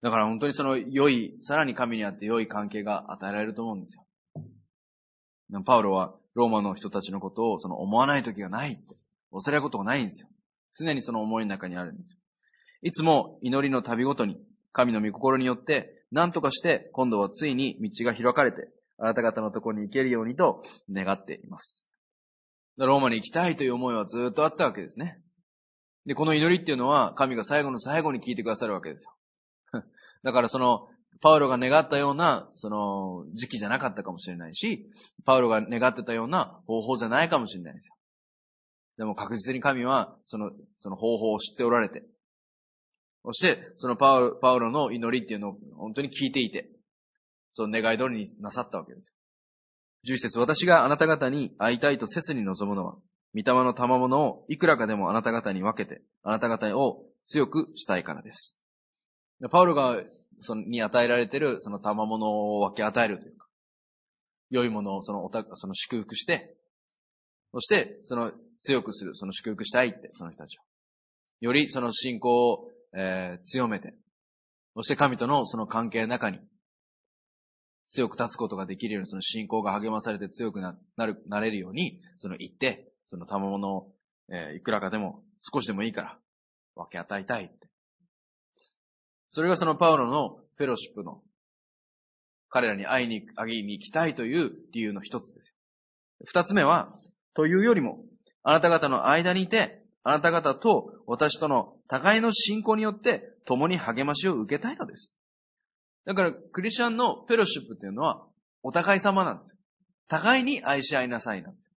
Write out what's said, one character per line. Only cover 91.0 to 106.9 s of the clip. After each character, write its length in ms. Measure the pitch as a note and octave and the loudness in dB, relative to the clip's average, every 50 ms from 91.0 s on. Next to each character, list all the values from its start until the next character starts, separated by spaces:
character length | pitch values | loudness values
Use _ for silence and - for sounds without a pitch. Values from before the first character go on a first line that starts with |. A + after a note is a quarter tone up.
| G2 | -14
の、 180 | D#2+ - - _ _ _ _ _ _ _ _ _ _ _ _ _ _ _ _ _ _ _ _ _ _ _ _ _ _ | -14 -14 -18 _ _ _ _ _ _ _ _ _ _ _ _ _ _ _ _ _ _ _ _ _ _ _ _ _ _
彼 200 | - B2+ B2 A2+ | 0 2 2 2
ら 60 | G#2 | 0
に 100 | G2 G2 | -2 -2
会 200 | - C3 C3 B2 | 0 0 0 0
い 40 | A#2+ | 0
に、 180 | A2+ G#2+ - - - | -4 -6 -8 -12 -10
会 240 | - A2+ A2+ A2+ A2+ | -10 -6 -4 -4 -6
い 20 | G#2 | -6
に 100 | G2+ G#2 | -6 -8
行 100 | G2+ G2+ | -10 -12
き 80 | - - | -6 -2
た 140 | D#3+ E3 | 0 0
い 100 | E3 D3 | 0 -2
と 80 | - A#2+ | -4 -6
い 200 | A2+ C3 E3+ E3 | -2 -2 -2 -2
う 80 | B2 - - - - - | -2 -4 -10 -20 -12 -8
理 80 | A#2 | -6
由 120 | A2+ G#2+ G2+ | -4 -4 -6
の 80 | G2+ | -8
一 200 | - - - A#2+ | -10 -8 -10 -10
つ 120 | - - - | -10 -10 -20
で 80 | - | -20
す 140 | - - _ _ _ _ _ _ _ _ _ _ _ _ _ _ | -20 -20 _ _ _ _ _ _ _ _ _ _ _ _ _ _
よ。 60 | - | -20
二 160 | - - F3+ F3 | 0 2 2 2
つ 100 | F3 G3 | 4 4
目 120 | G3+ D#3 | 4 6
は、 240 | C#3 E3 E3+ - - - - - - _ _ _ _ _ | 6 6 4 2 -2 -10 -20 -20 -20 _ _ _ _ _
「と 140 | - D#3 | 0 2
い 80 | D#3+ E3+ | 4 4
う 80 | F#3+ G3+ | 4 6
よ 100 | A#3 A#3 | 6 6
り 80 | F#3+ | 4
も、 240 | C#3+ A2 - - - - - _ _ _ _ _ _ | 4 -2 -4 -8 -16 -20 -20 _ _ _ _ _ _
あ 100 | - D3+ | 4 4
な 80 | E3 | 6
た 100 | E3 F3 | 8 6
方 180 | E3+ D#3+ D#3 C#3+ | 6 6 4 4
の 180 | C3+ A#2+ - | 2 2 4
間 260 | - C#3+ D#3+ E3+ F3+ F3+ | 4 4 4 4 2 2
に 100 | F#3 F#3+ | 2 0
い 60 | F3+ | 2
て、 360 | G#3+ A3+ F3+ - - - _ _ _ _ _ | 2 2 2 0 -2 -14 _ _ _ _ _
あ 100 | A#2+ C#3+ | 2 2
な 80 | D3+ | 4
た 120 | D3+ E3+ E3 | 4 4 4
方 240 | E3+ D#3+ D3+ C3+ | 4 2 2 0
と 440 | - - A3+ G3+ - - - - - _ | 2 4 4 4 4 4 -4 -16 -20 _
私 320 | - A#2 A#2+ D3+ D3+ C#3+ - | -6 0 2 2 2 2 2
と 100 | - D3+ | 0 2
の 280 | C#3 A#2+ G#2+ - - _ _ | 2 2 0 0 -10 _ _
互 320 | _ C3 C3+ C#3+ F#3+ G#3+ A3+ | _ -4 2 4 4 4 6
い 20 | |
の 120 | A3+ A#3 G#3 | 4 2 2
信 300 | - - - G#3 G#3+ G#3 | 2 0 0 0 -2 2
仰 120 | G#3+ A3 | 2 2
に 80 | G#3+ A3 | 2 2
よ 80 | G#3+ | -2
っ 80 | G#3 G#3 | -4 -2
て 340 | - - G#3+ - - - - _ _ | 0 0 0 0 -2 -12 -20 _ _
共 240 | - B2+ B2 C#3+ E3+ | -2 0 2 2 2
に 80 | F#3 | 0
励 280 | F3 - - A#2 A#2 C3+ | 0 -2 -4 -2 -2 -2
ま 120 | C#3+ D3 | -2 -2
し 120 | C#3+ - F#3+ | 0 0 -2
を 60 | F3 | 0
受 200 | B2 G#2+ G2 C#3 | 0 -2 -2 -4
け 40 | D3 | -4
た 120 | - A#3 D4+ | -4 -6 -6
い 40 | |
の 80 | - - | -6 -10
で 120 | A3+ - | -12 -12
す。」 180 | - - - _ _ _ _ _ _ _ _ _ _ _ _ _ _ _ _ _ _ _ | -16 -18 -20 _ _ _ _ _ _ _ _ _ _ _ _ _ _ _ _ _ _ _
だ 80 | - G3 | -4 0
か 100 | F#3+ F#3+ | 2 2
ら、 80 | E3+ - | 2 2
ク 280 | - - - - - | -2 -16 -10 -8 -4
リ 120 | F#3 A3+ A3 | -4 -4 0
ス 40 | - | 0
チ 40 | A#3+ | 0
ャ 60 | |
ン 80 | A#3+ | 0